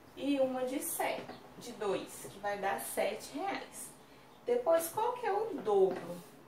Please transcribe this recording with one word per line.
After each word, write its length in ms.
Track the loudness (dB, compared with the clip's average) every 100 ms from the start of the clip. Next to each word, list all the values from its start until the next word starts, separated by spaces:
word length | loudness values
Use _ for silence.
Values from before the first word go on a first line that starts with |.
| -18 -4
e 220 | 0 4
uma 240 | 4 2
de 180 | -2 -2
sete, 500 | -4 -2 -2 -2 -6 -14 -16 -16
de 140 | -14
dois, 540 | -4 0 0 -2 -12 -14
que 80 | -6
vai 180 | -4 -2
dar 220 | -2 -2
sete 580 | -4 0 0 -2 -8 -4
reais. 500 | -4 -4 -8 -14 -16 -16 -20 -20 -20 -10
Depois, 440 | 0 2 6 6 4
qual 240 | 0 0
que 140 | 0 0
é 60 |
o 220 | 0 0 -2
dobro? 580 | 4 6 6 4 -6 -10 -12 -20